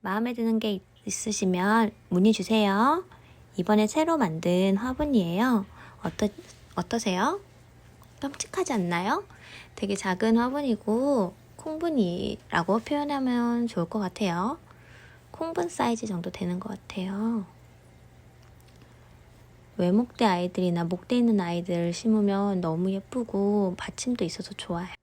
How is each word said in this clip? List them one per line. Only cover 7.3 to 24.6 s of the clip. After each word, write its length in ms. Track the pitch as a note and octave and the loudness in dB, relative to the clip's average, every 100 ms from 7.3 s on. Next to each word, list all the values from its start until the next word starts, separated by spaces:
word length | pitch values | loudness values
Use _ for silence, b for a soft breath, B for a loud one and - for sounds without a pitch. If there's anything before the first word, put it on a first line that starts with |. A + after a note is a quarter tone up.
| F#4+ - - - - - - - - | -2 -8 -20 -20 -20 -20 -20 -20 -10
깜찍하지 540 | C#4 C#4+ - - F#4 | -10 -8 -10 -4 -2
않나요? 500 | A#3+ F3 F3 F#3 D4+ G4+ B B B B | 0 0 0 0 -2 -4 B B B B
되게 220 | - G3+ G3+ | -8 -4 -2
작은 400 | G3 F#3 A3 A3+ | -2 0 4 4
화분이고 1000 | B3 C#4 C#4+ G#3 - A3 C#4 C4+ F3+ - - - | 2 -2 -2 -2 0 0 2 2 0 -4 -20 -14
콩분이라고 1200 | - D#4 E4+ D4+ F#3 E3+ - A3+ - E3+ E3+ G#3 | -10 -4 -2 2 0 0 -6 -8 -4 -2 0 0
표현하면 880 | A3+ D4 D4 C#4+ C4 A#3+ A#3+ A#3+ A#3+ | 0 -4 -2 -2 0 0 0 0 -2
좋을 200 | - E3+ | -2 -4
것 100 | A3 | -2
같아요. 580 | F#3+ - G3+ E3+ G3+ E4 - B B B B B B | -4 -2 -2 0 -2 -4 -12 B B B B B B
콩분 380 | - D#4+ E4 F4 | -10 -8 -4 -4
사이즈 380 | - B3 A#3 A3 | -2 -2 0 -4
정도 240 | F3+ F3 | -4 -6
되는 300 | - F3+ F3+ | -6 -4 -4
것 80 | - | -6
같아요. 800 | F#3+ - - F#3 G3 A3 A#3 F#3 - - - - - - - - - - - - - B B B B - - - - - - | -12 -10 -8 -6 -2 -2 -2 -6 -14 -20 -20 -20 -20 -20 -20 -20 -20 -20 -20 -20 -20 B B B B -20 -20 -20 -20 -20 -2
외목대 480 | F3+ G3+ B3 - | 2 4 2 2
아이들이나 600 | A#3 F3 F3+ - F3+ E3+ | 2 2 0 0 0 2
목대 320 | E3+ F3+ - B3 | 0 -4 0 2
있는 240 | A#3 G#3 | 4 4
아이들 520 | F3 F3 F3 F3 E3+ | 2 -2 -2 0 0
심으면 680 | E3+ A3+ A3 G3+ G3 G3+ F#3+ | -2 2 2 4 2 0 0
너무 320 | E3+ D#3+ F#3 | 0 0 0
예쁘고 840 | G3 G3 B3+ A#3 G3 G3+ G#3 G3 F3+ | -2 -4 -6 -4 0 2 2 0 -2
받침도 480 | - - - B3 | -10 -8 -4 -2
있어서 300 | E3+ - F#3+ | -2 -4 -12
좋아요. 320 | G3 | -12